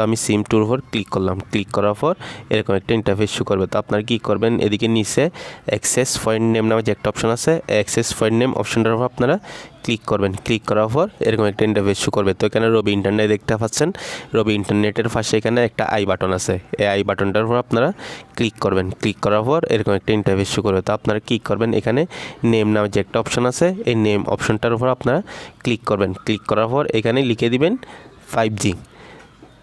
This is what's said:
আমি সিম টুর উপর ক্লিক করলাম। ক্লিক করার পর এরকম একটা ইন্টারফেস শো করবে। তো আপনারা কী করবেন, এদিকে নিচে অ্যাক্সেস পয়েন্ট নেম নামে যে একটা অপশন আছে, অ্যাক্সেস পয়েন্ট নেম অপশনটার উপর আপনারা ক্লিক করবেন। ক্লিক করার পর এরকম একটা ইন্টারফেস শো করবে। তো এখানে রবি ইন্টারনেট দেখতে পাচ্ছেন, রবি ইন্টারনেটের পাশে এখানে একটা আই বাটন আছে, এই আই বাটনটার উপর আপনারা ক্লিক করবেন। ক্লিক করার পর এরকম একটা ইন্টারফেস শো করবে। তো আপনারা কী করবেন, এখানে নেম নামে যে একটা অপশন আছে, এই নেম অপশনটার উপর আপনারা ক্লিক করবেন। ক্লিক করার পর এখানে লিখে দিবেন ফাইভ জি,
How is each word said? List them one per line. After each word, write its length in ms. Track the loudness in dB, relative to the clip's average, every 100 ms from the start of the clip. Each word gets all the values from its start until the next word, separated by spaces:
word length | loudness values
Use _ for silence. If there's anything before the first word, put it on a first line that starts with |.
| 0
আমি 100 | 0
সিম 160 | 0 0 2
টুর 140 | 2 2
উপর 120 | 0 -2
ক্লিক 160 | -6 -4
করলাম। 220 | -2 -2 -2 -4
ক্লিক 160 | -4 -2 0
করার 200 | 0 0
পর 120 | -2 -2 -8 -14 -2
এরকম 180 | -2 0 -2
একটা 120 | 0 -2
ইন্টারফেস 320 | 0 0 -2 -2
শো 60 | -2
করবে। 160 | 0 0
তো 40 | -2
আপনারা 200 | -2 -2 -2
কী 80 | -2 -2
করবেন, 240 | 0 0 2 0
এদিকে 200 | 0 0 0
নিচে 260 | 0 0 0 -2 -16 -12 -6
অ্যাক্সেস 400 | -4 -2 0 -2 -2
পয়েন্ট 240 | 0 2 2
নেম 100 | 2 2
নামে 120 | 2 0
যে 60 | -2
একটা 120 | -2
অপশন 180 | -2 0 0
আছে, 160 | 0 0 0
অ্যাক্সেস 340 | 0 0 0 -2 0
পয়েন্ট 180 | 2 2
নেম 100 | 2 0
অপশনটার 340 | -2 0 2 2
উপর 100 | 0
আপনারা 240 | 0 0 0 -4 -16 -18 -10
ক্লিক 180 | -6 -4 -2
করবেন। 220 | 0 0 -2
ক্লিক 180 | -2 -2 0
করার 180 | 0 2
পর 120 | 0 -2 -2 0
এরকম 160 | 2 2
একটা 120 | 2 0
ইন্টারফেস 300 | 2 2 0
শো 60 | 0 0
করবে। 160 | 0 2
তো 40 | 0
এখানে 180 | 2 2 2
রবি 160 | 2 0
ইন্টারনেট 300 | 2 2 2
দেখতে 180 | 0 0 -2
পাচ্ছেন, 260 | 0 0 -2 -2 -10 -12 -4 0
রবি 160 | 2 0
ইন্টারনেটের 500 | 0 2 2 0 -2
পাশে 180 | -2 0 0
এখানে 180 | 2 2 0
একটা 160 | 0 -2 0
আই 60 | 0
বাটন 200 | 0 0 -2
আছে, 160 | -2 -4 -4 -2
এই 40 | 0
আই 80 | 2 0
বাটনটার 360 | -2 0 0 0
উপর 100 | 0
আপনারা 240 | 0 0 0 -2 -10 -16 -12 -4
ক্লিক 200 | -4 -2
করবেন। 220 | 0 0 -2 -2
ক্লিক 180 | -4 -2
করার 180 | 0 2 2
পর 120 | 0 0
এরকম 180 | 0 0 0
একটা 120 | 0 0
ইন্টারফেস 300 | 2 0 0
শো 60 | 0 0
করবে। 140 | 0 0
তো 40 | -2
আপনারা 200 | -2 -2 -2
কী 80 | -4 -2
করবেন, 220 | -2 0 0
এখানে 220 | 0 0 -2 -6 -14 -4 0
নেম 140 | 2 4
নামে 140 | 2 2
যে 40 | 0
একটা 120 | -2 -2
অপশন 220 | -2 0 0
আছে, 140 | 2 0 0 -2
এই 60 | 2 2
নেম 140 | 2 0
অপশনটার 380 | -2 0 0 0 0
উপর 120 | 0 0
আপনারা 240 | 0 0 -2 -10 -16 -8
ক্লিক 180 | -4 -2 0
করবেন। 200 | 0 0 -2
ক্লিক 180 | -4 -4 0
করার 180 | 0 0
পর 100 | 0 0 0
এখানে 200 | 0 2 0
লিখে 180 | 0 0
দিবেন 180 | 2 2 0 -6 -20 -20 -20 -6
ফাইভ 200 | -2 0 0
জি, 100 | -2 -4 -8 -20 -20 -20 -20 -20 -20 -20